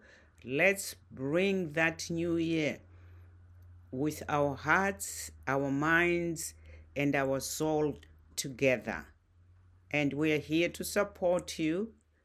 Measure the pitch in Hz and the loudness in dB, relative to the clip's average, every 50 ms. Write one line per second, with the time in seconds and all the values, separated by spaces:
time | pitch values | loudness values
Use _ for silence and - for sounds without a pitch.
0 | - - - - - - _ - - 117 131 147 170 196 196 196 - - - - | -12 -20 -20 -20 -20 -20 _ -16 -10 -4 0 2 4 4 2 2 -4 -10 -12 -14
1 | - - - - 131 139 151 175 190 196 190 190 180 151 147 165 160 165 160 160 | -18 -18 -12 -6 -4 0 0 2 2 2 2 0 -2 -2 0 0 0 0 0 -4
2 | - - 170 165 170 175 170 170 165 165 165 160 151 135 - - - - - - | -8 -6 -4 -2 -2 0 0 0 0 0 0 0 0 0 -2 -4 -10 -20 -20 -20
3 | - - - - - - - - - - - - - - - - - - - 127 | -20 -20 -20 -20 -20 -20 -20 -20 -20 -20 -20 -20 -20 -20 -20 -20 -16 -10 -6 -2
4 | 147 156 143 - - - 147 147 143 143 135 - - 147 160 185 190 196 196 196 | -2 -2 -4 -4 -4 -2 2 2 2 2 0 -2 2 4 4 4 4 2 -2 -4
5 | - - - - - - - - - - 135 139 139 139 135 139 147 160 165 165 | -8 -10 -10 -10 -12 -12 -14 -10 -2 0 0 0 2 0 0 0 2 4 4 4
6 | 175 175 175 170 170 170 160 151 - - - - - - - - - - - 139 | 4 4 2 0 0 -2 -4 -4 -8 -12 -12 -16 -20 -20 -20 -20 -20 -10 -4 0
7 | 143 143 143 143 135 135 135 135 127 - - - 156 156 156 151 156 147 131 - | 0 2 2 2 2 2 0 -2 -2 -6 -4 -2 0 0 2 2 2 0 -2 -4
8 | - - - - - - - - - 143 127 113 139 131 127 117 104 110 95 78 | -12 -20 -20 -20 -20 -14 -8 -8 -8 -6 -4 2 4 4 4 2 0 -6 -6 -6
9 | - - - _ _ _ _ _ - _ - - _ - - - _ - - 147 | -8 -12 -18 _ _ _ _ _ -20 _ -20 -20 _ -20 -20 -20 _ -4 -2 0
10 | 147 139 131 143 156 156 151 147 127 143 156 165 170 170 170 - 185 - - 208 | 0 0 0 0 2 2 2 0 0 0 0 2 2 0 -2 -4 -8 -2 0 0
11 | 202 202 - - 190 175 180 175 170 - - - 160 156 160 185 220 226 - _ | 0 -2 -2 -2 0 2 2 0 -2 -6 -6 -4 -2 -2 -2 -2 -4 -6 -10 _
12 | _ _ _ _ | _ _ _ _